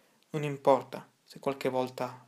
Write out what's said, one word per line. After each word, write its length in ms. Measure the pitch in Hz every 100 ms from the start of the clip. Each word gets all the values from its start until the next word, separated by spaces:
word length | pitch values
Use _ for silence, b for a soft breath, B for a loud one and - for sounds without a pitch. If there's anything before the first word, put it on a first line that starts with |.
| b b _
Non 120 | 156
importa 680 | 147 139 143 131 120 - - _
se 160 | _ -
qualche 320 | 139 135 135
volta 560 | 127 127 - 127 -